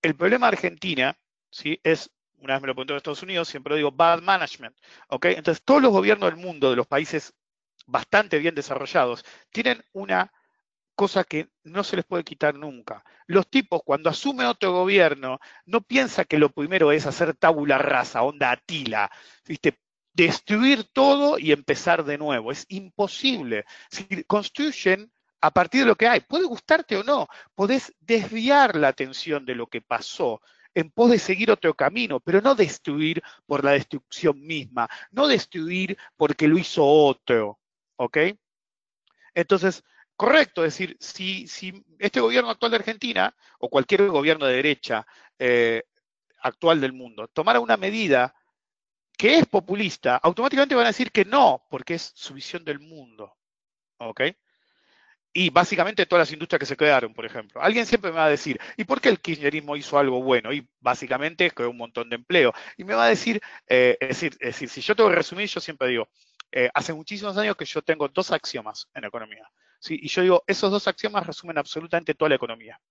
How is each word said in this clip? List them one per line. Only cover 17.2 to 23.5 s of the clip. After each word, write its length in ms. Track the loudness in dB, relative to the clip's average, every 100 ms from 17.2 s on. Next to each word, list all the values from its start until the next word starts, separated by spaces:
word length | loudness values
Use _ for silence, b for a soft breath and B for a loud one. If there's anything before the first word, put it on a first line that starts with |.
| -4
tabula 420 | 2 2 2 2 2
rasa, 440 | 2 0 -2 -2
onda 300 | -2 0 -2
Atila, 580 | -2 -6 -8 -6 -4 -4 B B B _
¿viste? 320 | 0 0 -2 _ _ _
Destruir 720 | 0 2 0 -2 2 2 2 0
todo 460 | 2 4 4 2 0
y 140 | 2
empezar 520 | 0 2 -2 0 0
de 140 | 0 -4
nuevo. 340 | -4 -4 -4
Es 120 | -10 -10
imposible. 960 | -14 -14 -6 -6 -2 -2 -2 -2